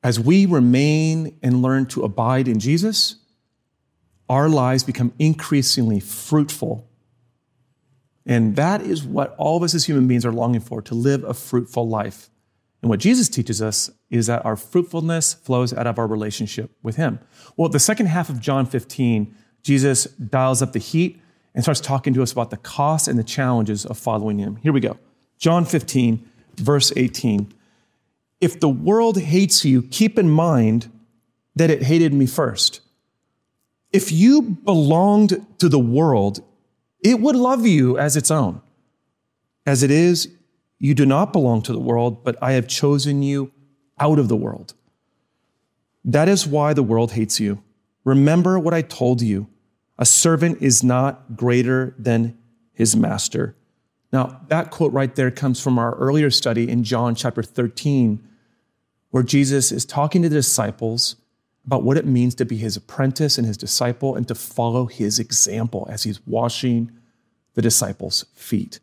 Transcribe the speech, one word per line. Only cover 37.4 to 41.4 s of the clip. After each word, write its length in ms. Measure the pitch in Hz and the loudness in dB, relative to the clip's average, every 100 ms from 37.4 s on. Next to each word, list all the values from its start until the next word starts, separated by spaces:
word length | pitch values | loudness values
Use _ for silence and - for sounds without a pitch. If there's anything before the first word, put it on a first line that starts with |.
| 254 262 226 | 2 2 4
you 320 | 156 127 127 | 4 4 2
as 180 | 147 143 | 0 0
its 140 | - | 0
own. 320 | 156 104 104 _ _ _ _ _ _ _ _ _ _ - | 0 0 -4 _ _ _ _ _ _ _ _ _ _ -2
As 160 | 135 | 2
it 80 | 135 | 4
is, 380 | 151 175 175 - _ _ _ _ _ | 4 4 2 -4 _ _ _ _ _
you 160 | 139 | 0
do 100 | 139 | 4
not 300 | 139 139 - | 4 4 2
belong 260 | - | 2